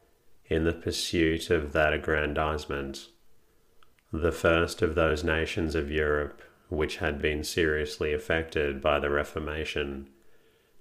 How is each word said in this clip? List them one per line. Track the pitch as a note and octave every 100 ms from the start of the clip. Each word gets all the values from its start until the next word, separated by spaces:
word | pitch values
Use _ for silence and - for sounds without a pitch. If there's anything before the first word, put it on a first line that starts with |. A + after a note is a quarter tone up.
| _ _ - - -
in | D#2+
the | E2
pursuit | E2 - D#2+ - F2 D#2+ E2 -
of | E2+ D2
that | D#2 D2+
aggrandizement. | D2+ D#2 D2+ D2+ D2+ D#2 D#2 - C#2+ C#2 C#2 - _ - - _ _ _ - - _ _
The | D#2+ E2
first | - F2 E2 E2+ -
of | D#2+
those | D#2+ D#2+ D2+
nations | D#2+ D#2+ D#2+ - D#2+
of | D#2+ C#2+
Europe | D2+ D2+ D2 D2 - - _ -
which | D#2 D#2 -
had | D#2+ C#2+
been | D2+ D2+
seriously | D2+ - D#2 D2+ D2 - D2+
affected | D2 - D#2+ D#2+ D#2+ C#2+ C2+
by | D2+ D2
the | D2
Reformation, | C#2+ D2 D#2+ D2+ D#2 D2+ D#2 C#2+ C#2 C2+ _ - - _ _ _ -